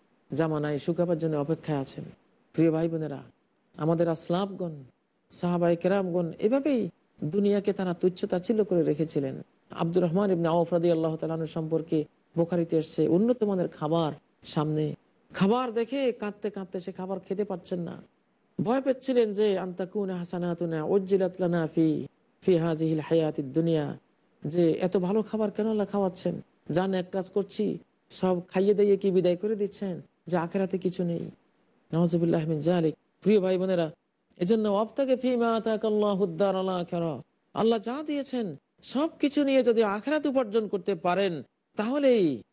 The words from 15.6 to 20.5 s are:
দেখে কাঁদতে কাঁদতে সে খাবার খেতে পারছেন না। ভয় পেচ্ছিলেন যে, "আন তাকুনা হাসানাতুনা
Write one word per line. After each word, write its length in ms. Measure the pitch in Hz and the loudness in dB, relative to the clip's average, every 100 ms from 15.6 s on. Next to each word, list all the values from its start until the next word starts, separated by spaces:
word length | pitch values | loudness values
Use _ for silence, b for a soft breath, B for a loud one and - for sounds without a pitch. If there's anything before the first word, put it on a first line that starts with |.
| 254 | 0
দেখে 380 | 220 226 277 262 | -4 -2 -2 -2
কাঁদতে 380 | 233 208 202 214 | -2 -8 -6 -8
কাঁদতে 300 | 202 190 190 | -8 -10 -10
সে 120 | 180 | -10
খাবার 280 | 185 185 190 | -10 -8 -8
খেতে 240 | - 190 | -6 -4
পারছেন 360 | 202 180 - 180 | -4 -6 -6 -6
না। 220 | 165 - - _ _ _ _ - | -6 -10 -18 _ _ _ _ -4
ভয় 200 | 180 269 | 0 0
পেচ্ছিলেন 520 | 269 254 - 247 220 | 0 -2 0 2 2
যে, 260 | 202 214 190 | 2 2 2
"আন 140 | 180 | -4
তাকুনা 420 | 180 185 208 196 180 | -6 -6 -4 -4 -6
হাসানাতুনা 680 | 170 180 175 | -6 -4 -2